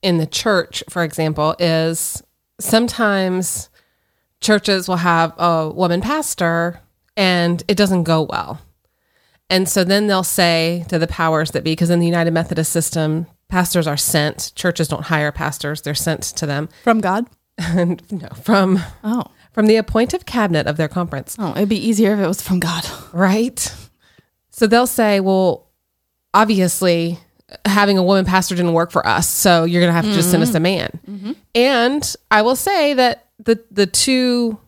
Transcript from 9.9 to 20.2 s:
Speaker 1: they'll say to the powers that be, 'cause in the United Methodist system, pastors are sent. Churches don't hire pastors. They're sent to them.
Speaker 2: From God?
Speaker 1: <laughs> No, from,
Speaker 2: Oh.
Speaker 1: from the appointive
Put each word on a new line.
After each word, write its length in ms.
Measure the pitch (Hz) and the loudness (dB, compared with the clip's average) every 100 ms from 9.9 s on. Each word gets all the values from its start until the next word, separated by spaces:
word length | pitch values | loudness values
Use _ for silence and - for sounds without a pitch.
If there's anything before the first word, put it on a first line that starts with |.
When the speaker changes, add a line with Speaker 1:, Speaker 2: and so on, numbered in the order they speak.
| 202 214 | 2 2
Speaker 1:
they'll 160 | 190 | 0
say 600 | 180 - 175 165 165 175 165 | 0 2 2 2 0 -2 -4
to 80 | 170 | -2
the 100 | 160 | -2
powers 440 | - 165 156 156 | 0 0 0 -2
that 120 | - | -4
be, 120 | 160 160 | -4 0
'cause 140 | 170 | 2
in 100 | 175 | 2
the 60 | 170 | 2
United 240 | 170 170 | 2 0
Methodist 380 | 165 170 165 156 | 0 -2 -2 -2
system, 560 | 170 160 170 156 156 170 _ _ | -2 -2 -2 -2 -2 -4 _ _
pastors 360 | 185 175 180 156 | -2 0 0 -2
are 100 | 147 | -2
sent. 540 | - 165 147 - - - | 0 0 0 -4 -12 -4
Churches 320 | 185 170 160 | -4 -2 -2
don't 160 | 151 | -4
hire 280 | 151 160 151 | -2 -2 -2
pastors. 500 | - - 143 147 151 | -4 -6 -6 -8 -8
They're 120 | - | -6
sent 300 | 143 - 156 | -4 -4 -4
to 220 | - - 151 | -6 -6 -4
them. 240 | 143 156 - | -4 -6 -6
Speaker 2:
From 180 | - 220 | 0 0
God? 260 | 196 196 247 _ _ - | 0 -2 -4 _ _ -10
Speaker 1:
<laughs> 160 | 170 170 | -4 0
No, 540 | 175 180 - 196 - - | 0 -4 -8 -12 -12 -12
from, 380 | - 208 190 190 165 - | 0 2 4 0 -2 -10
Speaker 2:
Oh. 220 | 214 240 - _ _ | -6 -6 -6 _ _
Speaker 1:
from 160 | - 214 | 0 4
the 80 | 220 | 4
appointive 500 | 214 220 240 359 | 2 0 0 -2